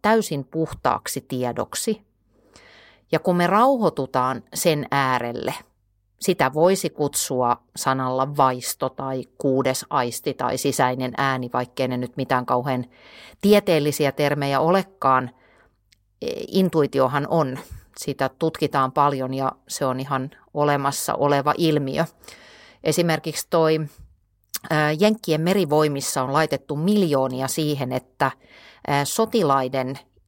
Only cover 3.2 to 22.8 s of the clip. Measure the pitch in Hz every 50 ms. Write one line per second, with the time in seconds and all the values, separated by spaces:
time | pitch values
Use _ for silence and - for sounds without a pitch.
3.2 | - 190 180 175 175 175 190 214 247 269 277 240 214 160 - 147 131 - - 127
4.2 | 127 131 127 117 - _ - - - 175 151 147 143 - 135 139 135 131 127 120
5.2 | 120 120 117 120 - 127 131 - - _ _ _ _ _ _ _ _ _ _ -
6.2 | - 196 175 - 139 131 143 156 170 185 196 185 - 151 - - 147 139 - -
7.2 | - - 139 127 123 120 120 - _ _ - - - 135 131 131 131 127 127 131
8.2 | 135 143 143 147 135 131 127 127 - - - - 135 131 - - 135 135 131 131
9.2 | 123 _ _ - - 139 131 135 131 131 131 - - - 147 139 123 123 120 -
10.2 | - 147 131 - 131 120 - 127 - 139 135 - 131 127 127 131 127 127 - -
11.2 | 139 135 131 127 123 120 - 127 123 - - - 131 127 127 123 127 120 - 139
12.2 | 131 - 131 123 123 - 127 123 131 143 131 127 123 - _ _ - - - -
13.2 | - - - - - 202 208 202 202 196 165 151 143 147 143 - 147 139 - -
14.2 | 147 143 147 147 139 139 139 131 147 165 185 190 185 - _ - - 135 131 127
15.2 | 127 123 - _ _ _ _ _ _ _ _ _ _ _ _ _ _ _ _ -
16.2 | - - - - - - - 190 185 170 165 160 143 135 - 135 131 123 139 143
17.2 | 143 - 165 165 147 131 131 135 - - - - - _ _ - - 151 135 -
18.2 | 135 131 - - 165 160 - - 156 135 - 139 131 131 - 151 143 143 143 131
19.2 | 131 127 135 135 135 131 - _ _ - - - 147 131 127 131 135 139 143 131
20.2 | 131 143 - - _ _ - 147 147 147 147 139 139 139 139 - - - - -
21.2 | 143 143 143 139 139 151 - - 170 160 151 147 139 135 143 - 165 - _ _
22.2 | - - - - - - - - - - - _